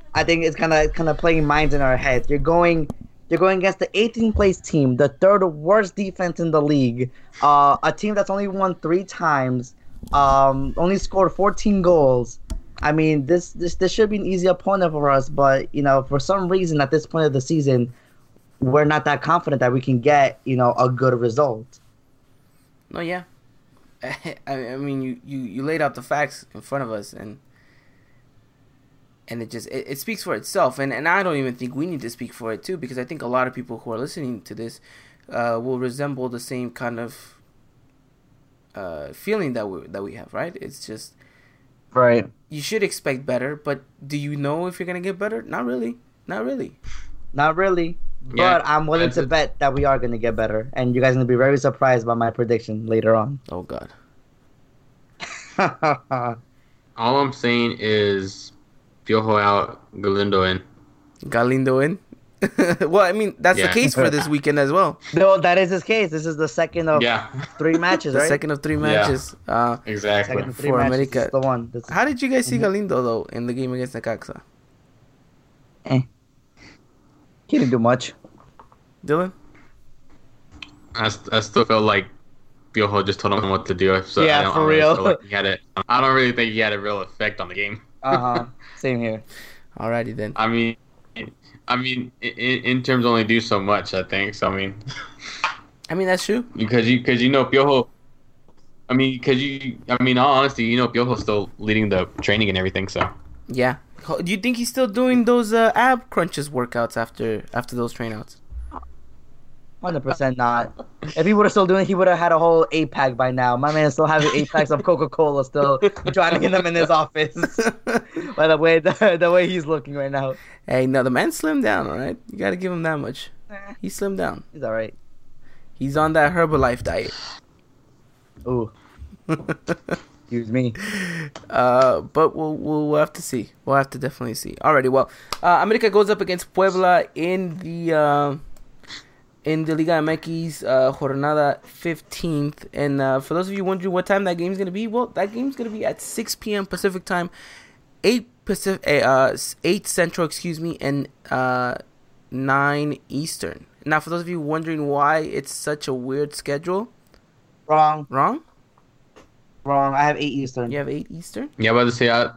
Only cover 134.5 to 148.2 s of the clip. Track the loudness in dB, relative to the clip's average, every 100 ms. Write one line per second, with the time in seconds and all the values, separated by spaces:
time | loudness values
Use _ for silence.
134.5 | -4 2 4 4 2 0 -4 -14 -2 4
135.5 | 4 4 2 4 4 4 2 -2 -4 -4
136.5 | 2 2 4 4 4 2 -4 -2 -2 -4
137.5 | -8 -10 -6 0 2 4 2 0 -4 -10
138.5 | -16 -18 -20 -20 -20 -20 _ _ _ -4
139.5 | -2 0 0 2 2 0 -2 -4 -6 -6
140.5 | -8 0 2 2 0 -4 -2 0 2 2
141.5 | 0 -8 -10 -6 -6 -10 -8 -4 -2 -4
142.5 | -8 -14 -4 -2 0 0 0 -2 -4 -4
143.5 | -4 -4 -2 -2 -2 0 0 0 -2 -4
144.5 | -4 -6 -6 -4 -4 -4 -4 -4 -4 -6
145.5 | -6 -8 -6 -6 -6 -10 -8 -8 -8 -4
146.5 | -4 -4 -2 -2 -2 -4 -4 -4 -10 -20
147.5 | -20 -20 _ _ _ 0 0